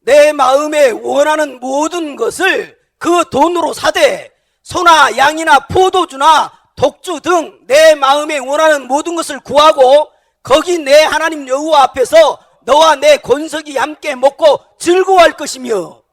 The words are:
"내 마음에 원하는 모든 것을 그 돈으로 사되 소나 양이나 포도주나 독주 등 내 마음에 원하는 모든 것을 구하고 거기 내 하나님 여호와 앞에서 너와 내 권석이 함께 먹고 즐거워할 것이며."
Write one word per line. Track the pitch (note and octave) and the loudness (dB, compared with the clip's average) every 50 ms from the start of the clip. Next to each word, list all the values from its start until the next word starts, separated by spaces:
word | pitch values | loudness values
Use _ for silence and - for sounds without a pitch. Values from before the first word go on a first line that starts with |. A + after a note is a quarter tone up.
"내 | _ - C4 D4 D4 D4+ D4+ | _ 2 4 4 4 4 2
마음에 | D4 C4+ B3+ C4+ C#4 D4+ D4+ D4+ D4+ D4 C4 | 0 0 0 0 0 -2 -2 0 0 0 0
원하는 | A3 - A3+ A#3+ B3 C4+ C#4+ D4+ D4+ D#4 D4+ C#4+ C4 B3 | 0 -2 -8 -6 -2 -2 0 0 0 -2 -4 -6 -8 -12
모든 | A#3 C4 C4 C#4+ D4+ D#4+ D#4+ F4 E4 D4+ C#4 | -10 -6 -4 -4 -4 -4 -6 -8 -8 -10 -8
것을 | A3+ A#3 - - - E4 F#4+ E4 C4 F#3+ D#3+ B2+ _ _ _ _ _ | -8 -8 -8 -6 -4 -2 -2 -2 -2 -6 -10 -16 _ _ _ _ _
그 | - D#4 E4+ F4 E4 - | -4 -2 -2 -2 -2 -2
돈으로 | - B3+ C#4+ E4+ F4 F4 E4 D4 A#3 | -2 0 0 0 0 -2 -4 -6 -6
사되 | - - - D4+ F#4 D#4+ B3+ G3 E3+ C3+ A2+ _ _ _ _ _ _ _ | -4 -4 -4 -2 0 0 0 0 -2 -12 -18 _ _ _ _ _ _ _
소나 | - - E4 F4+ E4+ E4 D#4 C#4+ B3+ G#3+ | -10 -8 -2 2 2 4 4 2 0 0
양이나 | A#3 C4+ C#4+ D#4 D#4 D#4+ D#4+ D4+ C4+ B3+ | 0 0 0 0 -2 0 2 2 2 2
포도주나 | - - F#4 F#4 F#4+ F#4 F#4 F4 - C4 C4+ C#4 D#4 D#4+ C#4+ A3 E3 _ _ _ _ _ | 0 0 0 0 2 2 -2 -2 -2 -4 -2 2 2 2 2 0 -4 _ _ _ _ _
독주 | - - D4 D4 _ _ - F4 C#4+ | -4 -4 -4 -4 _ _ -10 -10 -8
등 | _ D4+ F#4 F4 D4+ A3+ - _ _ | _ -2 0 0 -2 -4 -12 _ _
내 | _ B3 D4 D#4+ D#4+ D#4 | _ 2 4 6 6 4
마음에 | D4+ C#4 C4+ C#4 D4 D4+ D4+ D#4 D4 | 4 2 0 0 0 -2 -4 -6 -8
원하는 | B3+ B3+ C#4 D4+ D#4+ D#4 D4+ C#4+ C4 | -6 -4 -2 0 2 2 2 0 -2
모든 | A#3+ C4 C#4+ D#4+ E4+ E4+ | -4 -6 -4 -4 -6 -8
것을 | E4 D#4+ - D4+ C4 | -8 -8 -8 -10 -14
구하고 | _ - - C#4+ D4 D#4 D#4 D4 C4 B3 C4+ D4 D4+ - _ _ _ _ _ _ _ | _ -4 0 4 4 4 4 4 4 4 4 4 2 0 _ _ _ _ _ _ _
거기 | - B3 D4+ D#4 F4 F4 E4+ | 0 0 0 0 0 -4 -4
내 | D4+ C4+ C#4 D4+ D#4 | 0 2 4 4 4
하나님 | D4+ C#4 D4+ D#4 E4 E4 D4+ C#4 B3+ | 4 0 -2 -2 -4 -4 -6 -8 -6
여호와 | B3+ C#4 D4+ D#4+ D#4+ D4 C4+ | -6 -6 -2 0 2 2 2
앞에서 | B3+ - C#4 B3+ - - D#4+ D#4+ C#4 F#3 - _ _ _ _ _ | 2 0 -2 -4 2 2 2 2 2 -2 -6 _ _ _ _ _
너와 | - C4 D4 D#4+ D#4+ D4+ | -2 2 2 4 2 2
내 | C#4 C#4 D4+ D4 | 2 2 2 2
권석이 | C4 - - A#3 C#4+ D#4 D#4+ C#4 D#4 D#4 D4+ C#4 | 2 2 -2 -4 -4 -4 -8 -10 -10 -10 -8 -6
함께 | C4 A#3 D4 D4+ _ - - C#4+ | -6 -6 -6 -8 _ -10 -10 -8
먹고 | B3+ B3 C#4 C#4 _ D#4 D#4 C4+ - _ _ _ _ | -2 -2 -2 -2 _ 0 0 0 0 _ _ _ _
즐거워할 | - - F4 F#4 F#4+ F#4 F#4+ F#4 E4+ D#4+ - | -2 0 0 0 2 2 4 4 4 2 2
것이며." | - D4+ - - C4 B3+ B3 A3+ G3 E3+ D#3 C#3 A#2 _ _ | -2 -12 -12 -12 -12 -8 -6 -6 -6 -6 -8 -14 _ _ _